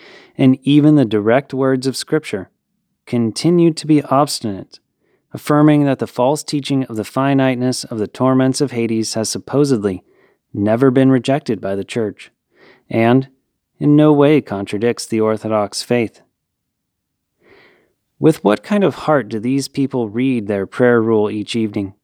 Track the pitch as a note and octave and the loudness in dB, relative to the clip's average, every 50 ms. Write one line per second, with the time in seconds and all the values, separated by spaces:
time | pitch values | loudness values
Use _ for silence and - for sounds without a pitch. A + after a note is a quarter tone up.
0 | - - - - - _ _ - C#3 C3 C3 - - C#3 C#3+ D3 C#3+ D3+ D3+ D3 | -20 -20 -20 -20 -20 _ _ 2 2 2 2 2 2 2 4 4 6 6 4 4
1 | B2+ G#2 A2 G#2+ G2+ A2 A#2+ C#3 C#3 - - C3 C3+ C3 C3+ C3 B2 C3+ B2 - | 2 2 0 0 2 2 2 0 0 -4 -4 -2 0 0 0 0 -2 -4 -6 -6
2 | - - D#3 D#3 D3+ - - G2 F2+ _ _ _ _ _ _ _ _ _ _ _ | -6 -4 -4 -4 -4 -4 -10 -10 -10 _ _ _ _ _ _ _ _ _ _ _
3 | _ - - A#2+ A#2 A2 G#2 - - D#3+ F3+ F3 E3+ E3+ D#3 - - D3+ D#3 D3 | _ -4 -2 -2 -2 -2 -4 -2 0 2 2 4 4 2 2 0 0 0 0 0
4 | C#3 - C3+ C3+ D3+ C#3+ - - - A2 G2 F#2+ - _ _ _ _ _ _ _ | 2 0 0 0 0 0 -4 -8 -6 -8 -8 -8 -12 _ _ _ _ _ _ _
5 | _ _ _ _ _ _ - A2+ - - D3+ D3 D3+ D3+ D3 D3 C#3+ C#3 C3 - | _ _ _ _ _ _ -16 -8 -2 0 2 4 6 4 4 4 2 0 -2 -2
6 | A#2 - - - B2 C3 D#3 D3 - - - D3 C3 - C#3+ C3+ C3 - A#2 A2 | -6 -6 -2 -2 0 0 0 -2 -6 -6 -8 -6 -4 -2 -4 -4 -4 -4 -6 -8
7 | G#2 - - C3 C3+ C#3 C#3 C3+ C3 C3 B2+ A#2+ B2+ B2+ B2 - - - A#2+ A2 | -8 -6 -4 -2 0 2 2 2 2 0 0 -2 -2 -4 -4 -6 -8 -8 -6 -6
8 | G#2 F2+ - - B2+ C3 C3 C3 C3 C3 C3 - D3 B2 A#2 A#2 A#2 A2+ A2+ A2 | -6 -6 -4 -2 0 2 2 2 2 0 0 -2 -4 -4 -2 -4 -4 -2 -2 -4
9 | A2 - - A2+ A2 - - A2 - - - C#3 D3 C#3 C3+ G#2+ G2+ G2+ F#2+ F#2 | -4 -4 -4 -6 -4 -4 -6 -10 -8 -4 0 0 2 2 2 0 0 -2 -4 -6
10 | _ _ _ _ _ _ _ _ _ _ - G#2 G2+ G#2+ A2+ A#2 C3+ C3+ B2 C3+ | _ _ _ _ _ _ _ _ _ _ -6 -2 0 0 2 4 4 4 4 4
11 | C3 C3 C3 B2+ A#2 - C3+ C#3 - - A2+ F2+ - F#2+ G2 G2 F#2+ - - A#2+ | 4 4 2 2 0 -2 -4 -4 -2 -6 -6 -6 -4 -6 -6 -6 -8 -6 -6 -4
12 | A2 G2+ F#2+ - - - _ _ _ _ _ _ _ _ _ _ _ - - A2+ | -4 -6 -8 -12 -20 -20 _ _ _ _ _ _ _ _ _ _ _ -4 0 0
13 | A2+ A#2 B2 C3 C3 - _ _ _ _ _ _ _ _ _ - D3 D3 D3 D3+ | 2 4 4 2 0 -2 _ _ _ _ _ _ _ _ _ -4 0 2 4 4
14 | D3+ D3+ D3+ C#3+ C#3+ C#3+ D#3 C#3+ - - G#2 G2 G2+ - - G2+ A2 A#2+ A2+ - | 6 4 4 4 4 4 4 2 0 -2 -8 -8 -8 -6 -6 -4 -2 -2 -4 -4
15 | - - A2+ A2 A2 A2 A2 G#2+ - G#2+ A2 G#2+ G#2 F#2+ - - - - B2 A#2+ | -6 -4 -2 0 0 0 -2 -2 -4 -2 -2 -2 -2 -4 -6 -10 -4 -2 -2 -2
16 | A2+ G2 _ _ _ _ _ _ _ _ _ _ _ _ _ _ _ _ _ _ | -2 -4 _ _ _ _ _ _ _ _ _ _ _ _ _ _ _ _ _ _
17 | _ _ _ _ _ _ _ _ _ _ _ _ _ _ _ _ _ _ _ _ | _ _ _ _ _ _ _ _ _ _ _ _ _ _ _ _ _ _ _ _
18 | _ _ _ - C#3+ D#3 D#3 - - G3 G#3 G#3 - - G#3+ G#3 F#3+ D3+ - - | _ _ _ 0 2 2 2 2 0 0 0 0 -2 -2 -2 0 0 0 -2 -2
19 | - - D#3 C#3 G#2+ G#2+ A2+ A2 G#2 B2 C3+ C#3 C3+ - - C#3 C3+ C3 - B2+ | -2 0 0 0 0 -4 -8 -6 -4 -2 -2 -4 -4 -6 -4 -4 -4 -4 -2 -4
20 | A#2 G#2 G2+ A#2 C3 C3+ B2+ A#2+ G2+ G2+ G#2 G2 F#2+ F#2 - - B2+ B2 A#2+ A#2 | -4 -4 -4 -4 -2 -2 -2 -2 -4 -4 -4 -4 -4 -4 0 2 4 4 4 4
21 | A2 A2+ A2+ G#2+ G#2 G#2 G#2+ G#2+ G2+ - - A#2 A2 G#2+ G#2 G#2+ G2+ G2 - _ | 2 2 2 2 0 0 -4 -6 -8 -6 -4 -4 -4 -4 -4 -6 -8 -8 -12 _